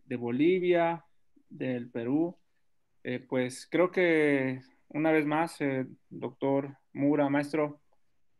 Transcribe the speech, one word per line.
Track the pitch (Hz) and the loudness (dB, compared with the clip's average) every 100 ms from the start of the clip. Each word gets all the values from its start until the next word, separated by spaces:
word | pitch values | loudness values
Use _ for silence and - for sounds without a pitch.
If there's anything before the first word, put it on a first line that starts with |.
| - | -10
de | 120 | -6
Bolivia, | 120 123 160 185 180 175 165 170 - _ _ _ _ | -4 2 2 4 2 2 2 -2 -10 _ _ _ _
del | - 131 123 120 | -8 -4 -4 -6
Perú. | 123 117 147 170 185 _ _ _ _ _ _ | -6 -2 0 0 -4 _ _ _ _ _ _
Eh, | 127 123 | -8 -8
pues | - 131 123 127 - | -4 -2 -2 -6 -4
creo | 160 180 | 0 2
que | 185 175 160 151 143 131 131 - _ _ | 2 2 4 4 2 0 -4 -10 _ _
una | 147 156 | -2 2
vez | 156 | 2
más, | 147 151 165 - | 2 0 -2 -2
eh, | 143 131 131 - _ | -2 -2 -4 -10 _
doctor | 147 120 - 139 139 139 - _ | -10 -10 -4 0 0 -2 -10 _
Mura, | 139 143 147 143 | -2 0 2 2
maestro, | 143 143 156 147 - _ _ _ _ _ _ | 0 0 -2 -2 -4 _ _ _ _ _ _